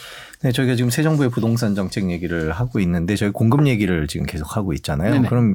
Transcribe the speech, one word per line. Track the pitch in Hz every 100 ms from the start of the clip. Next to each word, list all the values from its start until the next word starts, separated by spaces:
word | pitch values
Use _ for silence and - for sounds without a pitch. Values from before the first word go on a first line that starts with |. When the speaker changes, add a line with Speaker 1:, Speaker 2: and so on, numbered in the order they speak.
| - - - -
Speaker 1:
네, | 135
저희가 | 123 127
지금 | 120 123
새 | 120
정부의 | 156 156 131
부동산 | 120 110 117 113 101
정책 | 92 - 95
얘기를 | 87 85 85 78
하고 | 87 123 117
있는데 | 90 87 85
저희 | 104 104
공급 | - 113 135 147
얘기를 | 113 98 85 76
지금 | 82 71
계속 | 78 76 110
하고 | 95
있잖아요. | 71 - 73 98
Speaker 2:
네네. | 139 123
Speaker 1:
그럼 | 123 113